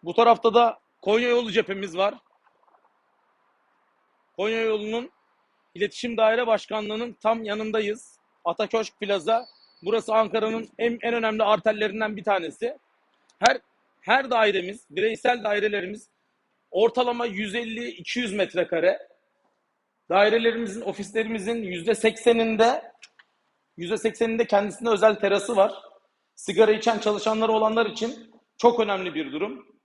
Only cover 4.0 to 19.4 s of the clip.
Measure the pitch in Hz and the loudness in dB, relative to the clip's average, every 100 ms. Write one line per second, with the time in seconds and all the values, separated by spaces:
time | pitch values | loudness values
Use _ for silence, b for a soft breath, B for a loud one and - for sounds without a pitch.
4 | _ _ _ - 202 226 226 214 214 226 | _ _ _ -6 -4 -2 -2 -2 -4 -6
5 | 254 _ _ _ _ _ _ - 202 - | -8 _ _ _ _ _ _ -6 -6 -4
6 | - 220 220 226 240 214 - 214 214 214 | -6 2 2 2 2 0 -2 -8 -6 -6
7 | 240 - 214 226 220 208 220 220 208 220 | -8 -4 -2 -2 -4 -6 -4 -4 -4 -6
8 | - _ _ _ - 165 214 226 214 _ | -12 _ _ _ -6 -4 -2 -2 -4 _
9 | 196 202 156 226 247 _ _ _ 170 220 | -4 -4 0 -2 -2 _ _ _ -4 -4
10 | - 220 220 220 220 226 220 _ 233 233 | 0 2 2 0 -2 -4 -8 _ -4 -2
11 | 233 233 226 214 214 214 - 214 208 202 | -4 -2 -2 0 2 2 2 0 -2 -2
12 | 214 208 180 196 165 143 233 285 _ _ | -6 -4 -2 -2 -2 -8 -8 -8 _ _
13 | _ _ _ _ 220 254 _ _ _ _ | _ _ _ _ 2 2 _ _ _ _
14 | - 247 262 240 214 196 180 208 _ 151 | 0 2 2 2 2 2 -4 -10 _ -2
15 | 214 220 254 247 214 208 208 208 185 214 | -2 0 0 0 0 0 0 -2 -6 -10
16 | - _ _ _ _ _ _ 175 226 233 | -16 _ _ _ _ _ _ 0 2 2
17 | 247 240 240 190 208 208 226 220 240 - | 0 0 -4 -4 -6 -6 -6 -8 -10 -10
18 | 170 240 240 202 190 - 170 165 170 196 | -8 -6 -4 -2 -2 -2 -2 2 2 0
19 | - _ _ _ | -6 _ _ _